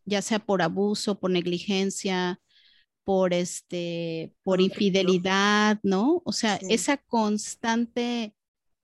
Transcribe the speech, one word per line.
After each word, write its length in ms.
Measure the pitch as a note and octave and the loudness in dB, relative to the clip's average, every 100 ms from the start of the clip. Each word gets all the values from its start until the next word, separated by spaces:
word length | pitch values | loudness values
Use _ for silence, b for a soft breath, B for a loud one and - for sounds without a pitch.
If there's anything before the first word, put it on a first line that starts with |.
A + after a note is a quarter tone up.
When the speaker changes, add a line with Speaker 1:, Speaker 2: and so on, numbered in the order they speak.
Speaker 1:
ya 180 | G3 G3+ | -4 -4
sea 180 | - G#3+ | -2 -4
por 220 | - F#3+ | 0 0
abuso, 580 | E3 F#3 G3+ G#3 A3 F#3+ | 0 0 -2 -2 -4 -2
por 120 | F#3 | 0
negligencia, 1120 | F3+ F3 F3 G3+ F#3+ G3 - G3 F#3 F3+ F3+ _ b b b b _ - | 0 -2 -4 -2 -2 -2 -4 -4 -2 -2 -4 _ b b b b _ -2
por, 280 | F#3+ F#3 | 2 2
este, 1000 | F3 F3 - - F3 E3+ E3+ E3 D#3+ D#3+ _ | 0 -2 -8 -10 -8 -6 -6 -6 -8 -10 _
por 140 | F#3+ F#3 | 0 2
Speaker 2:
Por 40 | |
ejemplo. 120 | F#3+ | 2
Speaker 1:
infidelidad, 1080 | - G3+ F#3+ F#3 F#3 F#3 G3 G3+ G#3 G#3+ G#3 | 2 2 2 2 2 2 2 4 4 4 2
¿no? 380 | G3 F#3+ B3+ F4+ - | 0 2 2 0 -2
O 60 | |
sea, 260 | - A3 F#3+ | -2 -2 -2
Speaker 2:
Sí. 80 | F#3 | 0
Speaker 1:
esa 280 | A3+ - C#4 | 0 0 -2
constante, 1400 | - A#3 G#3 G#3+ - - A#3 A#3 A#3 A#3+ A#3+ A#3+ G#3+ _ _ _ _ _ | -2 0 0 -2 -6 -6 -2 -2 -2 -4 -4 -4 -8 _ _ _ _ _